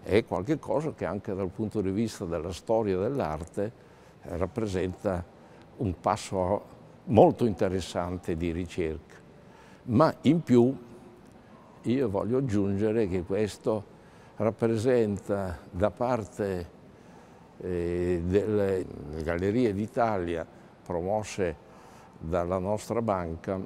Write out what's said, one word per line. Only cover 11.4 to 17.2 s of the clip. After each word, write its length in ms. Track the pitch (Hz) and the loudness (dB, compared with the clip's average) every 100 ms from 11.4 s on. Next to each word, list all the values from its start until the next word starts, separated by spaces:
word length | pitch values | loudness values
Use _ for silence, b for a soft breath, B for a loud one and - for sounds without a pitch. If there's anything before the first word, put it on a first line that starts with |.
| - - - - | -20 -20 -20 -10
io 260 | - 127 123 | -2 0 0
voglio 280 | 95 92 127 | 0 0 0
aggiungere 720 | 139 104 98 98 110 110 104 | 2 2 2 2 2 2 2
che 160 | 92 | 0
questo 600 | 82 98 107 - - 110 98 B B B B - | -2 -2 -2 -2 -2 -2 -4 B B B B 0
rappresenta 1200 | 107 104 117 113 120 123 107 98 - 101 95 82 - | 0 2 2 2 4 4 4 0 -2 -2 -2 -6 -10
da 220 | 90 104 | 0 0
parte, 800 | - 120 123 101 - 101 92 85 - - B B B | 0 0 0 -2 -4 -2 -2 -6 -14 -20 B B B